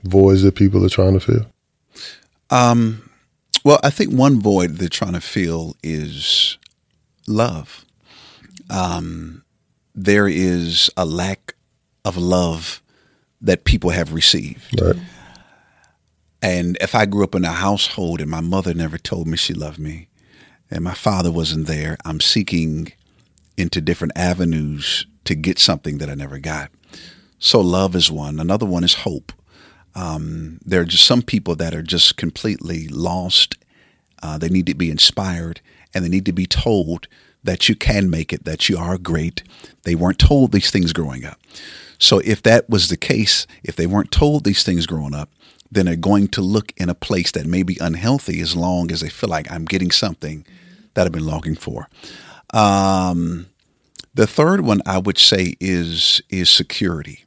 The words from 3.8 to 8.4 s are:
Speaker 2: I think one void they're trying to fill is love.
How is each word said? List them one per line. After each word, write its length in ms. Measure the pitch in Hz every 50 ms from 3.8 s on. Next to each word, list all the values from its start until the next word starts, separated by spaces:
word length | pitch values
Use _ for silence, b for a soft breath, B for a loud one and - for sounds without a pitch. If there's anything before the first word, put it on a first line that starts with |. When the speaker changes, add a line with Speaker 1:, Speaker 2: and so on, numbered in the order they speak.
Speaker 2:
I 80 | - 143
think 220 | 143 - 214 -
one 280 | - 127 131 143 139 117
void 360 | 98 104 101 95 90 87 76
they're 120 | 85 98 82
trying 260 | - - - 95 87
to 60 | 85
fill 560 | - - - 107 92 82 82 82 80 80 - _
is 760 | - 80 80 76 76 78 76 71 69 - - - - - - _ _ _ _ _ _ _ _ _ _ _ _ _ _
love. 580 | - 107 107 117 120 87 78 76 - - - _ _ _ _ b b b b b b b b